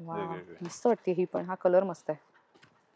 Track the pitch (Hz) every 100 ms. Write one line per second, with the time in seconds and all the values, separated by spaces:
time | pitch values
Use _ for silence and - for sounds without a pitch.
0 | 165 165 165 170 170 165 175 - 247 214
1 | - 175 180 180 175 185 185 180 190 165
2 | - 151 _ _ _ _ - _ _